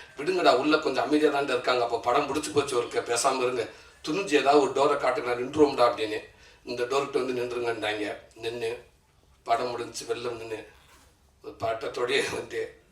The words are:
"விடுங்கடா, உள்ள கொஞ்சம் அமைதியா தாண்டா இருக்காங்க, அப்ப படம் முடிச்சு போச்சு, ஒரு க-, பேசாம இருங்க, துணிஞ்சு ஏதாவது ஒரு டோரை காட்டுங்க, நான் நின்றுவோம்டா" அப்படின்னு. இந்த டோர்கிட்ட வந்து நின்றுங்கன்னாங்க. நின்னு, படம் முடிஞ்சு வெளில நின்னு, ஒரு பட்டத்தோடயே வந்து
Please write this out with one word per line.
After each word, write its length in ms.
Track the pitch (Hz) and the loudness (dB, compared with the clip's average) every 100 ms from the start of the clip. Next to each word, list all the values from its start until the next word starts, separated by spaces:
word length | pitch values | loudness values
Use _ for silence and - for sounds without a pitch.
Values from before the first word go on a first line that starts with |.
| - - | -20 -8
"விடுங்கடா, 380 | 151 185 170 | -2 2 4
உள்ள 240 | 160 147 156 | 4 4 2
கொஞ்சம் 260 | 143 131 | 2 -2
அமைதியா 260 | 120 151 147 | 2 4 4
தாண்டா 180 | 143 143 | 2 0
இருக்காங்க, 360 | 123 131 123 | -2 0 0
அப்ப 160 | 120 117 | 0 -2
படம் 260 | 120 127 143 | 0 0 0
முடிச்சு 240 | 151 147 | -2 0
போச்சு, 260 | 143 131 123 | 0 0 -2
ஒரு 120 | 113 | -2
க-, 100 | 117 | -4
பேசாம 380 | 123 120 139 131 | -2 0 2 2
இருங்க, 320 | 123 123 107 - - - - | 0 0 -4 -8 -20 -14 -4
துணிஞ்சு 220 | 170 185 | -4 2
ஏதாவது 400 | 143 135 147 131 | 2 6 6 6
ஒரு 0 | 135 | 4
டோரை 160 | 147 143 | 2 2
காட்டுங்க, 260 | 127 117 | 0 -2
நான் 240 | 120 120 127 | -2 -4 -4
நின்றுவோம்டா" 460 | 151 147 127 120 | 4 4 6 4
அப்படின்னு. 260 | - 110 107 - - - - | 4 -4 -6 -8 -20 -20 -20
இந்த 180 | - 120 | -10 -6
டோர்கிட்ட 420 | 120 139 143 143 | -2 0 0 -2
வந்து 180 | 127 123 | -2 -2
நின்றுங்கன்னாங்க. 720 | 120 120 117 113 107 107 104 - - | -4 -4 -4 -4 -4 -4 -6 -8 -14
நின்னு, 480 | - 113 120 113 123 - _ _ _ _ _ | -10 -8 -6 -6 -6 -12 _ _ _ _ _
படம் 280 | - - 123 | -2 0 0
முடிஞ்சு 360 | 120 117 - - | -4 -8 -10 -6
வெளில 260 | 117 120 | -6 -6
நின்னு, 360 | 113 113 107 - - _ - _ _ _ _ | -8 -10 -12 -12 -20 _ -20 _ _ _ _
ஒரு 140 | - - | -18 -6
பட்டத்தோடயே 720 | - - 131 - 123 104 - | -4 -4 -6 -4 0 0 0
வந்து 480 | 110 117 117 110 - _ | -4 -8 -8 -8 -10 _